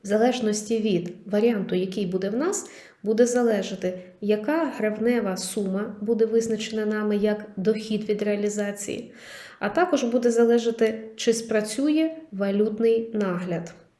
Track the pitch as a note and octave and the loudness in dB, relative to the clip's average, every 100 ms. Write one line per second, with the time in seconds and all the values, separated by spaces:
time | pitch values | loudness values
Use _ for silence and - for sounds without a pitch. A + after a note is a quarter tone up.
0 | G3+ G#3+ A#3+ B3 G#3+ G#3 - A3+ G#3+ F3 | 0 2 4 2 -2 -2 -2 0 2 0
1 | E3+ - - G#3 A#3 G#3+ F3 F3+ F#3 G3 | -2 -12 -2 2 2 2 -2 -2 -2 -2
2 | F3+ F#3 G3 A3+ E4 G#4 - - - _ | -2 -2 -2 -2 -2 -2 -8 -18 -20 _
3 | G3+ A3+ A#3+ A#3+ A#3 G#3 F#3+ F#3+ F#3 F3+ | -2 4 4 4 2 2 -2 -4 -4 -6
4 | - - G#3 G#3+ G#3+ D#4+ D4+ - G#3+ G#3 | -14 -8 0 0 2 0 0 -2 -2 0
5 | A3+ A#3+ G3+ F#3 - - F#3+ F#3+ A3 - | 2 2 0 -4 -4 -4 -2 -2 -4 -6
6 | G#3 A3+ A3 A3+ A3+ G#3+ - A3 G#3+ G#3+ | -2 2 4 2 2 -4 -4 -2 -2 0
7 | G#3 G3+ G#3 G#3 - - F#3 G#3+ - G#3+ | 0 2 2 0 -4 -2 0 0 -2 -4
8 | G#3+ G#3 G#3 G3+ G#3 G#3 G3+ G3+ - - | 0 -2 0 0 -2 -2 -4 -6 -8 -8
9 | - - - - - - G3+ - F4+ D4 | -10 -18 -20 -18 -20 -6 -2 0 2 2
10 | A#3+ B3 A#3+ A#3 A#3 A#3+ A#3 A3+ A3 A3 | 2 2 2 4 6 4 2 2 0 0
11 | - - - A3+ - A3 G#3+ - C#4+ D4+ | -12 -2 0 0 0 -2 0 -2 2 2
12 | D#4+ D#4+ - F#3+ G3 G3+ A3 G#3+ A3+ A3+ | 2 -2 -12 -4 0 2 2 2 2 2
13 | A3+ G#3+ G3 F3 F3+ E3+ E3+ - - _ | 0 -2 -2 -2 -4 -4 -6 -16 -20 _